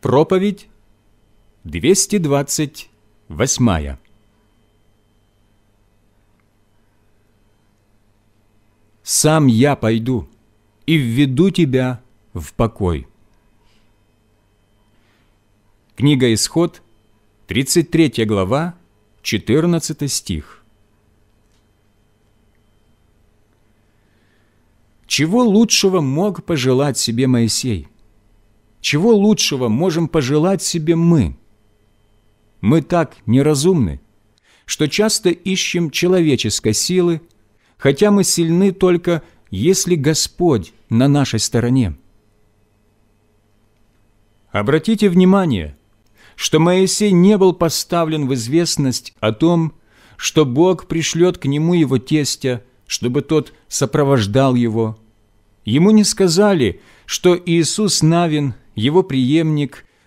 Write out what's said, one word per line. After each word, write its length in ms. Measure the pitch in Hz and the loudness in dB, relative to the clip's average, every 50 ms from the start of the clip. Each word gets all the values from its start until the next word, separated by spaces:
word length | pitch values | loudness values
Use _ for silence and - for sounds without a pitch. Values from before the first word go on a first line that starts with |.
Проповедь 640 | - 202 113 139 160 - 190 185 190 208 196 - - _ _ _ _ _ _ _ _ _ _ _ _ _ _ _ _ _ _ _ _ | -2 2 2 2 2 2 0 -2 -2 -2 -4 -6 -14 _ _ _ _ _ _ _ _ _ _ _ _ _ _ _ _ _ _ _ _
двести 540 | 85 73 82 80 139 196 202 - - 208 | -12 -10 -4 0 0 0 0 0 -2 -4
двадцать 720 | 208 165 143 139 139 143 - - - 156 143 _ - - _ _ _ _ _ _ _ _ | -4 -2 0 -2 -2 -2 -4 -6 -6 -6 -8 _ -20 -20 _ _ _ _ _ _ _ _
восьмая. 720 | _ 80 76 110 135 - - 127 117 92 78 73 71 69 - _ _ _ _ _ _ _ _ _ _ _ _ _ _ _ _ _ _ _ _ _ _ _ _ _ _ _ _ _ _ _ _ _ _ _ _ _ _ _ _ _ _ _ _ _ _ _ _ _ _ _ _ _ _ _ _ _ _ _ _ _ _ _ _ _ _ _ _ _ _ _ _ _ _ _ _ _ _ _ _ _ _ _ _ _ _ _ _ _ _ _ _ _ _ _ _ _ _ _ _ _ | _ -4 -4 -4 -4 -2 0 0 0 0 -2 -6 -8 -12 -16 _ _ _ _ _ _ _ _ _ _ _ _ _ _ _ _ _ _ _ _ _ _ _ _ _ _ _ _ _ _ _ _ _ _ _ _ _ _ _ _ _ _ _ _ _ _ _ _ _ _ _ _ _ _ _ _ _ _ _ _ _ _ _ _ _ _ _ _ _ _ _ _ _ _ _ _ _ _ _ _ _ _ _ _ _ _ _ _ _ _ _ _ _ _ _ _ _ _ _ _ _
"Сам 420 | - - - - 151 156 160 151 | -6 -4 0 0 2 2 4 4
я 300 | 131 113 110 131 147 139 | 4 4 4 2 2 0
пойду 520 | - - 110 113 117 113 123 131 113 80 - _ _ _ _ _ _ _ _ _ _ _ | 0 -2 -2 -2 -2 -2 -4 -6 -6 -6 -10 _ _ _ _ _ _ _ _ _ _ _
и 100 | - 160 | -2 0
введу 540 | 160 135 117 113 127 147 135 127 127 175 196 | 0 0 0 0 0 0 0 2 2 0 2
тебя 500 | 175 - 165 135 123 127 131 127 127 123 _ _ _ _ _ _ _ | 2 0 0 0 0 -2 -2 -2 -6 -8 _ _ _ _ _ _ _
в 180 | 95 80 - - | -14 -14 -14 -4
покой". 520 | - 120 110 - - 104 90 82 71 62 - _ _ _ _ _ _ _ _ _ _ _ _ _ _ _ _ _ _ _ _ _ _ _ _ _ _ _ _ _ _ _ _ _ _ _ _ _ _ _ _ _ _ _ _ _ _ _ _ _ _ _ _ _ _ _ _ _ | -2 -2 -2 -2 -4 -4 -4 -4 -4 -10 -14 _ _ _ _ _ _ _ _ _ _ _ _ _ _ _ _ _ _ _ _ _ _ _ _ _ _ _ _ _ _ _ _ _ _ _ _ _ _ _ _ _ _ _ _ _ _ _ _ _ _ _ _ _ _ _ _ _
Книга 380 | - 117 147 151 127 127 120 113 | -2 2 2 2 4 2 2 2
Исход, 480 | 104 - - - 160 170 170 - - _ _ _ _ _ _ _ _ _ _ _ _ _ | 0 -2 -4 -2 -2 -2 -2 -4 -12 _ _ _ _ _ _ _ _ _ _ _ _ _
тридцать 460 | - 90 110 139 - - 175 156 - | -6 -4 -4 -2 0 0 0 0 0
третья 340 | - 160 165 143 - - 113 | 0 0 0 0 0 -2 -2
глава, 480 | 107 110 98 92 92 120 143 165 175 170 _ _ _ _ _ _ _ _ _ | 0 0 -2 0 -2 -2 -4 -4 -6 -10 _ _ _ _ _ _ _ _ _
четырнадцатый 880 | _ - - 101 - - 110 151 160 175 170 165 - - 156 _ 147 | _ -6 -6 -6 -2 0 0 0 2 0 -2 -2 -4 -6 -8 _ -6
стих. 560 | 139 - - - - 92 76 73 - - _ _ _ _ _ _ _ _ _ _ _ _ _ _ _ _ _ _ _ _ _ _ _ _ _ _ _ _ _ _ _ _ _ _ _ _ _ _ _ _ _ _ _ _ _ _ _ _ _ _ _ _ _ _ _ _ _ _ _ _ _ _ _ _ _ _ _ _ _ _ _ _ _ _ _ _ _ _ _ _ _ _ _ _ _ _ _ _ _ _ | -6 -6 -8 -6 -6 -8 -8 -8 -14 -20 _ _ _ _ _ _ _ _ _ _ _ _ _ _ _ _ _ _ _ _ _ _ _ _ _ _ _ _ _ _ _ _ _ _ _ _ _ _ _ _ _ _ _ _ _ _ _ _ _ _ _ _ _ _ _ _ _ _ _ _ _ _ _ _ _ _ _ _ _ _ _ _ _ _ _ _ _ _ _ _ _ _ _ _ _ _ _ _ _ _
Чего 380 | - - - 143 165 190 247 247 | -8 -4 -2 -2 0 2 2 2
лучшего 580 | 226 190 214 233 214 - - - 196 185 185 | 4 4 4 4 2 2 0 0 2 2 2
мог 420 | 151 131 135 151 190 208 190 - - | 0 0 -2 -2 -2 -2 -4 -8 -8
пожелать 540 | - 170 147 123 131 127 127 143 147 120 | -6 -6 -2 0 0 0 0 0 -2 -2
себе 300 | - - - 113 117 131 | -4 -4 -4 -2 0 0
Моисей? 600 | 131 127 120 117 110 - - - 131 110 85 73 - _ _ _ _ _ _ _ _ _ _ _ _ _ _ _ _ _ _ | 2 2 2 2 0 -2 -4 -4 -4 -6 -6 -8 -14 _ _ _ _ _ _ _ _ _ _ _ _ _ _ _ _ _ _
Чего 340 | - - 147 147 180 233 233 | -6 -4 -2 0 2 4 4
лучшего 540 | 202 196 214 214 - - - 151 131 127 117 | 4 4 2 2 2 0 -4 -2 -2 -2 0
можем 380 | 107 131 170 190 156 165 165 | 0 0 0 -2 -2 -2 -4
пожелать 560 | 147 - 160 139 120 143 151 156 185 196 185 - | -2 -2 -2 -2 0 0 0 0 0 -2 -2 -4
себе 320 | - - 175 151 156 170 | -6 -6 -4 -2 0 0
мы? 420 | 165 170 170 170 156 107 76 67 - _ _ _ _ _ _ _ _ _ _ _ _ _ _ _ _ _ _ _ _ _ _ _ _ | 2 4 4 4 4 2 0 -4 -10 _ _ _ _ _ _ _ _ _ _ _ _ _ _ _ _ _ _ _ _ _ _ _ _
Мы 200 | - 101 147 165 | -2 0 0 0
так 340 | - - 175 170 160 - - _ _ | 0 0 -2 -2 -2 -4 -8 _ _
неразумны, 760 | 107 113 131 139 151 156 139 139 180 190 160 117 82 71 69 _ _ _ _ _ _ _ _ _ _ _ _ _ | 0 0 2 2 2 0 2 2 0 2 2 0 -2 -4 -10 _ _ _ _ _ _ _ _ _ _ _ _ _
что 220 | - - - 156 | -14 -6 -4 -4
часто 420 | 143 - - 208 220 - - - 185 | -4 -2 -2 -2 -2 -2 -2 -2 -2
ищем 640 | 170 - _ 190 190 185 - - - 175 175 151 | -2 -2 _ -6 -4 -4 -4 -4 -4 -4 -4 -4
человеческой 840 | - - 170 175 185 185 165 151 135 113 - 107 - - - 110 107 | -4 -2 0 0 2 2 2 2 0 0 -2 -4 -6 -2 -2 -2 -2
силы, 480 | - - - 180 185 175 175 165 156 - _ _ _ _ _ _ _ _ _ _ | -2 -2 -2 0 0 0 0 -2 -4 -8 _ _ _ _ _ _ _ _ _ _
хотя 320 | _ - 135 143 - 208 208 | _ 0 0 2 2 2 2
мы 140 | 202 202 185 | 4 2 2
сильны 480 | - - - 170 165 165 175 196 202 | 0 0 -2 0 0 2 2 2 0
только, 500 | 190 190 190 180 180 175 175 175 175 160 - - _ _ _ _ | 0 0 0 0 0 0 0 -2 -4 -4 -6 -12 _ _ _ _
если 420 | - 92 110 170 190 190 - 170 180 | -8 -2 0 0 0 0 0 -2 -2
Господь 800 | 160 127 147 160 - - - _ - 175 175 143 110 85 - _ _ _ _ | 0 0 0 0 -2 -4 -6 _ -2 0 0 0 0 -2 -8 _ _ _ _
на 180 | 110 113 127 | 0 2 2
нашей 320 | 143 143 143 143 - - 110 | 4 4 2 0 0 -2 -4
стороне. 560 | - - - 120 113 120 127 135 120 92 73 - _ _ _ _ _ _ _ _ _ _ _ _ _ _ _ _ _ _ _ _ _ _ _ _ _ _ _ _ _ _ _ _ _ _ _ _ _ _ _ _ _ _ _ _ _ _ _ _ _ _ | -4 -2 -2 -2 0 0 0 0 0 -2 -4 -10 _ _ _ _ _ _ _ _ _ _ _ _ _ _ _ _ _ _ _ _ _ _ _ _ _ _ _ _ _ _ _ _ _ _ _ _ _ _ _ _ _ _ _ _ _ _ _ _ _ _
Обратите 600 | - 101 104 107 143 160 - - 226 208 214 202 | -6 -4 -2 0 0 0 0 0 0 2 2 2
внимание, 680 | 175 185 185 185 190 202 190 165 123 95 78 76 71 _ _ _ _ _ _ _ _ _ _ _ _ | 4 4 4 6 4 4 2 0 -2 -2 -4 -8 -12 _ _ _ _ _ _ _ _ _ _ _ _
что 240 | - - - - 156 | -10 -6 -2 0 2
Моисей 520 | 160 175 180 185 190 185 - - 214 208 | 2 2 4 2 2 0 0 0 0 2
не 260 | 190 170 175 196 214 | 4 4 6 4 4
был 160 | 196 190 185 175 | 4 4 2 2
поставлен 760 | - 170 165 - - - _ 175 170 165 156 160 156 147 | 0 -2 -2 -2 -4 -6 _ -2 -2 -2 -2 -2 -4 -2
в 60 | 127 139 | -4 -4
известность 800 | 127 110 117 139 170 175 165 - - 143 131 120 - - - _ _ | -4 -4 -2 -2 -2 0 -2 -2 -2 -2 -2 -2 -4 -10 -14 _ _
о 120 | - 107 | -4 -4
том, 440 | 110 - 156 170 175 170 160 156 - _ _ _ _ _ _ _ - | -2 0 0 2 2 2 0 -4 -6 _ _ _ _ _ _ _ -18
что 260 | - - - - 160 151 | -10 -10 -4 0 0 0
Бог 440 | 131 120 143 170 185 185 160 - | 0 2 2 2 2 2 -2 -4
пришлёт 500 | _ 170 165 156 - - 165 175 185 175 | _ -6 -4 -4 -4 0 0 0 0 0
к 80 | - - | -4 -6
нему 300 | 135 139 147 156 165 180 | -4 -2 -2 0 0 2
его 240 | 175 156 127 135 123 | 2 2 2 0 -4
тестя, 640 | - - 156 156 143 - - - - 131 123 117 - _ _ _ _ | -2 0 -2 0 0 -2 -6 -6 -4 -4 -6 -6 -8 _ _ _ _
чтобы 340 | _ - - - 123 123 147 | _ -10 -6 -4 -2 -2 -2
тот 320 | - - 160 156 147 - - _ _ | -2 0 -2 -2 -2 -4 -16 _ _
сопровождал 880 | _ - - 143 117 - - 143 139 139 127 104 98 104 135 135 135 127 | _ -6 -4 -4 -2 0 0 2 2 2 2 0 0 0 2 2 2 2
его. 420 | 120 120 117 107 113 113 110 110 - _ _ _ _ _ _ _ _ _ _ _ _ _ | 2 0 0 0 -2 -4 -4 -6 -10 _ _ _ _ _ _ _ _ _ _ _ _ _
Ему 260 | - 107 143 170 202 | -2 0 2 4 4
не 120 | 220 214 208 | 4 4 2
сказали, 800 | - - - 196 180 156 180 208 208 196 156 127 98 82 - _ - - _ _ | 2 0 0 0 0 2 2 2 2 2 2 0 -2 -2 -6 _ -20 -20 _ _
что 320 | - - - - 180 175 | -12 -12 0 2 2 2
Иисус 640 | - - 175 165 170 160 147 - - 214 190 - - | 2 0 -2 0 0 0 -2 -2 -2 -2 -2 0 2
Навин, 540 | 151 156 165 170 175 165 151 147 147 139 110 - _ _ _ | 2 2 2 2 0 0 -2 -2 -4 -4 -6 -10 _ _ _
его 300 | - 107 135 151 185 185 | -2 -2 2 2 2 0
преемник, 840 | 185 139 131 127 123 143 160 165 160 156 147 147 127 - - - _ _ _ _ | 2 -2 -2 0 2 2 0 0 0 0 -2 -4 -4 -8 -16 -20 _ _ _ _